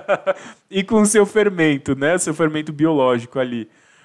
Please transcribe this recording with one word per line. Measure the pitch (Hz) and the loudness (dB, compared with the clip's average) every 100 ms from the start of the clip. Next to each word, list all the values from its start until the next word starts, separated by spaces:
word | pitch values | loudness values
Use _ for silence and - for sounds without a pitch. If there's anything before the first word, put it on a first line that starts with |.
| - 190 | -2 -4
<laughs> | 190 - - - _ | -2 -6 -8 -20 _
e | 196 | -6
com | 190 220 | 0 2
o | 208 | 4
seu | 220 | 4
fermento, | 202 214 202 180 156 139 143 | 2 2 0 2 0 0 -2
né? | 135 147 180 | -2 0 0
Seu | 170 | -2
fermento | 151 156 151 156 | -2 -2 -2 -8
biológico | 147 160 151 127 123 117 135 | -2 0 2 2 0 -4 -6
ali. | 123 117 110 _ _ _ | -4 -6 -10 _ _ _